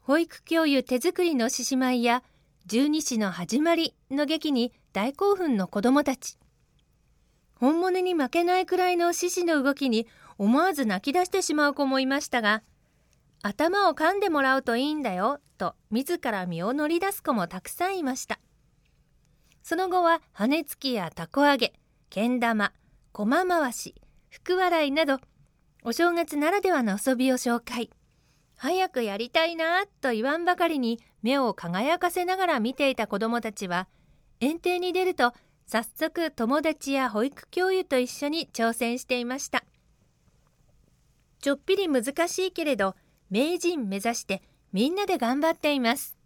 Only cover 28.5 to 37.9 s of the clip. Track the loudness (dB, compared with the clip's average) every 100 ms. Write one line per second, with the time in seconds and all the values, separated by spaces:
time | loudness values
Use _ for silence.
28.5 | _ -2 0 0 0 -4 -4 -2 0 0
29.5 | 0 0 0 -2 _ -2 0 0 0 0
30.5 | 2 2 2 -2 -4 _ _ 0 2 0
31.5 | -2 -4 -2 0 0 0 0 -2 0 0
32.5 | 0 0 0 0 0 -2 -2 -2 -2 -4
33.5 | -8 -4 -4 -6 _ _ _ _ _ -2
34.5 | 0 -2 -2 0 0 0 2 0 0 _
35.5 | _ _ -4 -4 -4 -4 -2 -4 -2 0
36.5 | 0 0 -4 -2 -2 0 -2 -2 -4 -8
37.5 | -2 0 0 0